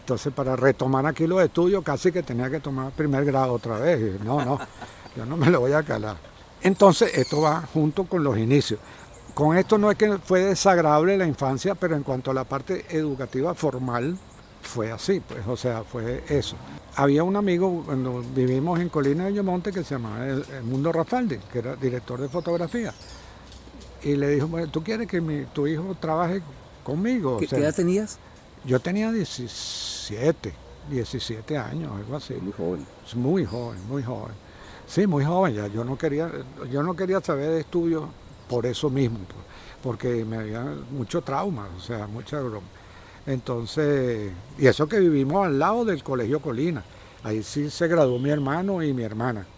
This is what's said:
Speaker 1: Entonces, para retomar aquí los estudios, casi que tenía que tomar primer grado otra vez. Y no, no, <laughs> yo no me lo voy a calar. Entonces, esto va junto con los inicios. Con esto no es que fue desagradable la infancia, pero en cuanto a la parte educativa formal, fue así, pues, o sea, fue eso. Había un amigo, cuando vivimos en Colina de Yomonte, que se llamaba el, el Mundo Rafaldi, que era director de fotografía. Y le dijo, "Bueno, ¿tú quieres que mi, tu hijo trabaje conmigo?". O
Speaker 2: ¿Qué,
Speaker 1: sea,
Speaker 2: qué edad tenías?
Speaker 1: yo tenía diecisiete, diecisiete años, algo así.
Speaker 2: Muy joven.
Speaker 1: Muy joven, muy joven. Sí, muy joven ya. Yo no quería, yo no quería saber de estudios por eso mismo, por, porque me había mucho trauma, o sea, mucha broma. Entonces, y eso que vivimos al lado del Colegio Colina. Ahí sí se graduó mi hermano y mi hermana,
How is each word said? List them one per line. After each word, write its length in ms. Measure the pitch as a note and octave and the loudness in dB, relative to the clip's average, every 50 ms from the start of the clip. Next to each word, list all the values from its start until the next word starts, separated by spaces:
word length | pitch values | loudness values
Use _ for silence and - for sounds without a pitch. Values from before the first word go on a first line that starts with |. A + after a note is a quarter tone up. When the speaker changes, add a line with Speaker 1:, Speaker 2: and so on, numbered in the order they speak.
Speaker 1:
Entonces, 320 | - - B2+ G#2 - D3+ B2+ | -2 -2 -4 -2 -2 -4 -4
para 220 | - C3+ C3 C3 | -2 -2 0 0
retomar 500 | A#2+ B2+ C3+ B2+ - C#3+ C3 C3+ C3 C3+ | 4 4 4 4 4 2 2 2 2 2
aquí 200 | D#3 D3+ - D#3+ | 0 2 2 0
los 160 | D#3+ F3+ F#3+ | 2 4 4
estudios, 420 | F3 D3 - E3+ F3 F3+ G3+ G3 D3 | 4 4 4 4 4 4 4 2 0
casi 280 | E3 C#3 - - F#3+ | -2 -2 2 2 0
que 100 | D#3+ F3+ | 0 0
tenía 280 | D3+ - B2 A#2 B2+ C3 | -4 -2 -2 -2 -2 -2
que 100 | C#3+ D#3 | -4 -4
tomar 320 | - C#3+ C3+ C3 C3 C3+ | -4 -4 -4 -4 -6 -6
primer 320 | C3 - D3+ D3 C#3 C3+ C#3+ | -2 -2 0 2 2 2 2
grado 300 | D3 C3+ C3 C3 B2+ B2 | 2 4 2 2 2 0
otra 240 | A#2+ - A#2 A2+ G#2+ | -2 -2 -4 -2 0
vez. 200 | B2+ E3 E3+ A#2+ A2 G#2 F#2 G2 | 2 2 2 2 2 -2 -2 -4
Y 60 | G#2 | -2
no, 180 | A2 C3 D3 B2+ | 0 0 0 0
no, 160 | B2 C#3+ C#3 - - - - - | 0 -2 -2 -4 -10 -14 -16 -16
<laughs> 280 | - - - - - - | -16 -16 -20 -20 -14 -10
yo 100 | B2+ A2+ | -10 -8
no 120 | A#2+ D#3 | -6 -2
me 120 | E3+ C#3 D#3+ | 2 4 6
lo 120 | F3+ C#3 | 6 6
voy 100 | A#2+ C3 C#3+ | 4 4 2
a 100 | D#3 D3+ | 2 2
calar. 340 | C#3+ B2+ A2 G#2 G#2+ G2+ - - - - - - - - - - | 0 -4 -4 -4 -6 -8 -10 -14 -20 -20 -20 -20 -20 -14 2 2
Entonces, 480 | F#3 G3 - G3+ G3 E3 - A#3 F#3 - | 2 6 10 8 8 10 8 4 4 4
esto 240 | C3 B2+ - - D3 | 2 2 2 2 2
va 260 | D#3+ D3+ D3+ E3 E3 - - | 4 4 2 2 -2 -2 0
junto 300 | D#3+ D3+ D#3 - G3+ F#3 | 2 2 2 2 0 -2
con 180 | - F#3+ F3+ D3 | 0 0 2 2
los 140 | C#3 A2+ | 2 2
inicios. 420 | A2 A2+ A2+ C#3 C#3+ - - A2 - - - - - - - - - - - - | 2 4 4 4 4 4 2 -4 -6 -6 -16 -18 -18 -20 -20 -20 -20 -20 -12 -2
Con 220 | - D3+ D3+ E3 | 2 4 6 6
esto 200 | F3+ F#3+ - A3 | 4 6 6 4
no 120 | G#3 G#3 G#3 | 6 6 4
es 80 | G3+ | 4
que 200 | - G#3+ G#3+ G3+ | 4 4 2 2
fue 240 | F#3+ - - F#3 F#3 | -2 0 2 4 4
desagradable 760 | F#3 G3 F#3+ - - G3 F#3 E3+ D#3+ D3+ D3 D3+ D#3+ F#3 G3+ | 4 4 2 4 6 6 6 8 6 6 6 6 6 6 4
la 80 | F#3+ F#3 | 4 2
infancia, 500 | D#3+ C3+ - C#3 C3 C3+ B2+ - F#3+ G3 | 2 0 0 0 0 0 0 0 -2 -2
pero 200 | F3 F#3 E3+ D#3+ | 0 0 0 0
en 80 | D3 C#3 | 0 0
cuanto 280 | C#3+ C3 B2+ B2+ C3+ | -2 -4 -4 -2 -2
a 20 | C3 | -2
la 100 | C3 B2+ | -2 -2
parte 420 | - D3 C#3 C#3 - F#3 - - - | -2 -4 -6 -4 -4 -6 -6 -6 -4
educativa 640 | E3 D#3 D#3 D3 C#3 B2+ C3 A2 - C3 C#3 F3 F3 | -2 -2 0 -2 -2 -4 -6 -4 -2 -2 0 0 -2
formal, 600 | - D#3+ D3 B2 B2+ B2+ B2 A#2+ A#2+ B2 D3+ F3+ F#3 - - - - - - - - | 0 0 -2 0 0 -4 -2 0 0 0 -2 -4 -6 -10 -20 -20 -20 -20 -20 -20 -16
fue 300 | - - - B2 G#2+ A2+ | -14 -8 -4 -2 -2 -2
así, 300 | A2+ - - - G3 E3 - | -4 -4 0 0 0 0 -2
pues, 140 | - A2 B2 G2 | -8 -10 -8 -4
o 100 | G#2+ B2+ | -4 -4
sea, 260 | A2 - B2+ A#2 A2 G#2+ | -2 -2 -2 -2 -4 -6
fue 400 | - - A#2 A2 A#2 B2 B2+ - - | -8 -8 -6 -4 -4 -6 -6 -2 0
eso. 260 | D3 C#3 - - A2+ - - - C#3+ - - - - | 0 0 0 -2 -8 -10 -14 -14 -16 -16 -16 -8 0
Había 280 | - C#3 C#3+ C#3+ D3+ E3 | 2 4 6 6 4 4
un 120 | F#3 G3 | 2 2
amigo, 480 | G#3 G#3 F#3+ F3 E3+ F#3 F#3+ F3+ E3 C#3+ | 2 2 2 2 2 2 2 0 -2 -4
cuando 400 | - D3 C3 B2+ B2+ B2 B2 A#2+ B2 C3 | -4 -2 -2 -2 -2 -4 -4 -6 -2 0
vivimos 440 | C3 B2+ B2+ B2+ C3+ C#3 E3+ F3+ E3 | 2 2 4 4 2 2 2 0 0
en 100 | F3 E3+ | 0 0
Colina 360 | - D#3 C#3 C#3 C#3+ E3 F#3 | 0 2 2 2 2 2 0
de 80 | G3 G3+ | 0 0
Yomonte, 380 | G#3 G3 F#3+ F3+ F3+ E3+ G#3 | 0 0 0 0 0 -2 -4
que 120 | F3+ F#3+ D#3+ | -4 -4 -4
se 120 | - C#3+ | -4 -4
llamaba 320 | B2+ A#2 A2 G#2+ A2+ B2 | -6 -4 -6 -6 -4 -4
el, 180 | C#3 C3+ C3+ - A#2+ B2 | -2 -2 -4 -4 -6 -10
el 80 | C3+ A#2 | -8 -6
Mundo 280 | A2+ C3 C3 C#3+ E3 | -2 -2 0 0 2
Rafaldi, 460 | E3 E3 D#3+ - A#3 B3 B3 G#3 C3+ G#2 - - | 2 0 0 0 0 0 0 0 -2 -6 -8 -6
que 80 | - B2 | -6 -4
era 160 | A2 B2+ C#3+ | -4 -4 -6
director 440 | B2+ C3 B2+ B2 B2 A2 - B2 B2 | -2 -2 -2 -2 -2 -6 -6 -6 -6
de 100 | C#3 C3+ | -6 -4
fotografía. 640 | C3 F3 D#3 E3+ E3+ E3+ F3 E3 - A#3+ A3+ F3+ - - - - - - - - - - - - - - - - - - - - - - - | -4 -4 -2 0 -2 -2 -2 -2 -4 -4 -4 -4 -8 -10 -18 -18 -18 -18 -18 -20 -20 -20 -20 -20 -20 -20 -20 -18 -18 -18 -18 -18 -18 -6 -2
Y 120 | C#3+ C#3+ | 0 2
le 140 | C#3 C#3+ C#3+ | 2 2 2
dijo, 180 | D3 C#3+ D3 | 4 2 2
"Bueno, 200 | D#3+ E3 E3 E3 | 0 -2 -4 -4
¿tú 160 | D3+ - D#3+ D#3+ | -2 -4 -4 -2
quieres 240 | G3+ A3 A3 A#3 | -2 -4 -4 -4
que 140 | F3 - F3 | -2 -2 -2
mi, 240 | E3 D#3 D3+ C#3+ C3 | 0 0 -2 -4 -6
tu 200 | B2 - D3+ C#3+ | -6 -2 -2 0
hijo 300 | D3+ D#3+ D3+ F3 F#3+ F#3 - | 0 0 -2 -4 -6 -6 -6
trabaje 420 | - D#3+ D#3 E3 F3+ E3 F#3 G3 E3 D3 C3 - - - - - - | -2 -2 0 2 2 0 0 -2 -4 -8 -16 -18 -20 -20 -20 -14 -6
conmigo?". 520 | - C#3 D#3+ G3 A#3 B3+ A#3+ F3 C3 B2+ | -4 -2 0 0 0 0 0 0 0 0
O 40 | G#2+ | 0
Speaker 2:
¿Qué, 80 | D#3 | 0
Speaker 1:
sea, 100 | - C#3 | 0 2
Speaker 2:
qué 60 | C3+ C#3+ | 2 2
edad 80 | D#3 D#3 | 2 2
tenías? 440 | - F3 F3 F#3 G3+ G#3+ G#3+ - - - - - - - - - - - | 2 2 2 2 0 0 -4 -10 -16 -18 -20 -20 -20 -20 -20 -20 -14 -2
Speaker 1:
yo 160 | B2+ B2+ C3 | 0 0 2
tenía 320 | - E3+ F#3 G#3 A3 A3+ | 2 0 0 0 0 0
diecisiete, 1400 | A3+ A3 E3+ - - - B2 A2+ - - - - - - - - - - - - G#2 G#2+ B2+ D#3 E3 - - - - - - - - - - C#3+ | 0 -2 -2 -4 -6 -10 -10 -10 -10 -10 -10 -8 -8 -8 -8 -8 -8 -10 -8 -8 -6 0 2 2 2 0 -4 -10 -10 -10 -18 -20 -20 -16 -10 -6
diecisiete 680 | C#3+ B2+ A2+ - - B2 - - A2+ A2 A2 - D3+ | -4 -4 -4 -4 -6 -6 -6 -6 -8 -8 -6 -6 -6
años, 340 | C#3+ A2 A2 C3 D#3 E3 C#3+ A2 | -4 -4 -6 -6 -6 -6 -6 -8
algo 200 | G2 G#2 A2 C3+ | -8 -8 -8 -8
así. 200 | D3+ - - A2 | -10 -8 -8 -8
Speaker 2:
Muy 160 | - F2+ F#2+ | -6 -6 -8
joven. 340 | G2+ - E2+ E2+ F2+ D#2 C#2 - - - - - - | -6 -4 -4 -4 -4 -4 -8 -14 -18 -20 -16 -8 -4
Speaker 1:
Muy 300 | A#2+ B2 C3+ F3+ F#3+ C#3+ | -2 0 2 2 2 0
joven, 340 | F2 A2 A#2+ A#2+ A#2 A2+ F#2 F#2 | -2 -4 -6 -6 -6 -8 -10 -10
muy 160 | A2 C3+ C#3+ B2 | -6 -6 -6 -4
joven. 300 | A2 B2 A2+ A2 A2 G#2+ - - - - - - - - - - | -6 -6 -8 -8 -12 -12 -16 -18 -20 -20 -20 -20 -20 -20 -20 -16
Sí, 200 | - - E3+ G#3 | -2 2 4 4
muy 160 | G#3 D#3+ C#3+ C3+ | 4 4 4 4
joven 320 | D3+ F3 F#3 F#3+ E3 A2 | 4 4 4 4 2 2
ya. 120 | G#2 G#2 | -2 -4
Yo 160 | G#2 G2+ A2+ A#2 | -4 -4 -4 -2
no 140 | B2 C3+ | -4 -4
quería, 340 | C#3 - D#3 C#3 D3 E3 E3 - C#3 C3 B2+ - C3+ C#3+ B2 | -2 0 0 0 0 -2 -4 -6 -10 -10 -12 -14 -12 -8 -4
yo 120 | B2+ C#3 D3 | -2 0 0
no 120 | F3+ F#3 | 0 0
quería 260 | D#3 F#3+ F#3 F#3+ F#3+ | -2 0 0 0 0
saber 280 | - - D#3 C#3 C#3+ D#3 | 0 0 -2 0 0 0
de 100 | E3 D#3+ | 0 0
estudios 440 | D3 - - F3 E3+ E3 E3 D#3 D3+ - - - - - - - - - | -2 0 0 0 2 2 0 0 -2 -6 -12 -16 -20 -20 -20 -20 -6 -2
por 160 | B2 A#2+ A2 | -2 0 0
eso 240 | B2+ A#2 - D#3 D3 | 0 -2 0 0 0
mismo, 300 | B2+ C#3 C3+ A#2 A2+ G#2+ | 2 2 2 2 0 -4
por, 720 | F#2 - - - - - - - - - - - - B2+ A#2 | -10 -12 -14 -18 -18 -18 -18 -18 -18 -18 -18 -8 -6 -6 -4
porque 280 | A2 - B2+ B2 A#2 A2+ | -2 -2 0 0 0 -2
me 120 | A2 A2+ | -2 -4
había 260 | A2 A2 G#2+ G#2+ A#2 B2 C#3+ D3 C#3+ C3+ A#2+ | -6 -6 -6 -6 -6 -6 -8 -8 -10 -10 -10
mucho 300 | C#3 C#3 A2+ - - E3+ | -6 -6 -6 -2 -4 -4
trauma, 460 | - - C#3 C#3+ F3+ G3+ E3+ A2 G2+ G2 F2+ | -2 -2 -2 -2 -2 -2 -4 -6 -8 -10 -12
o 20 | F2+ | -14
sea, 260 | E2+ - A#2+ G#2+ G#2+ | -8 -8 -6 -6 -6
mucha 320 | G#2 G#2+ A#2 A2 - D3+ D3 | -6 -8 -10 -8 -6 -6 -4
broma. 260 | C3 B2 G#2+ G#2 F#2 F2+ - - - - - - - - - - - | -4 -4 -6 -8 -12 -14 -20 -20 -20 -20 -20 -20 -20 -20 -20 -12 -6
Entonces, 1080 | - C3+ B2 - - B2 A#2 A#2 G#2+ - D#3 D3+ D3 D3 C#3 B2+ B2 A#2 G#2+ G#2 G2 F2+ F2 G2 - - | -4 -4 -4 -2 -4 -4 -4 -4 -4 -2 0 2 2 2 2 2 0 0 -2 -4 -6 -8 -10 -14 -16 -2
y 80 | - D3 | 6 6
eso 200 | B2+ A#2 - D3+ | 6 6 6 0
que 120 | D3+ A3+ G#3 | 2 4 4
vivimos 460 | F#3+ F3 D3+ C#3 C3+ C3+ D#3+ G3 G3 | 6 6 6 4 2 2 2 2 2
al 140 | F3 C#3 C3+ | 2 2 2
lado 260 | D#3 F#3 A3 A#3+ A#3 | 2 2 2 2 0
del 180 | A3 F3+ C#3 - | 0 -2 -2 -2
Colegio 380 | - C3+ B2 A#2 A2 C#3 D3+ | -4 -2 -2 0 0 -2 -2
Colina. 420 | - D3+ A#2 A2+ D3 F3+ E3 A#2+ F#2 - - - - - - - - | -2 -4 -2 -2 -2 -2 -2 -4 -8 -12 -20 -20 -20 -20 -20 -12 -6
Ahí 200 | A2 G#2+ A2 G#2 | -4 -4 -4 -4
sí 260 | - - D3 D3 D3 | -4 -4 -4 -4 -4
se 180 | - - E3+ | 0 0 2
graduó 300 | D#3+ E3+ E3 D3 B2+ B2 | 2 6 6 6 4 4
mi 140 | B2 C3 C#3+ | 2 2 0
hermano 500 | D3 D3 C#3+ C3+ C#3+ E3+ F#3 G3 G3 F3+ | 2 2 2 0 0 0 0 0 -2 0
y 120 | D#3+ D3 C3+ | 0 0 0
mi 100 | B2+ A2+ | -2 -2
hermana, 420 | G#2+ G#2+ G#2+ A#2+ B2+ A#2 G#2 F#2 - - | -4 -4 -2 -2 -2 -2 -4 -8 -12 -18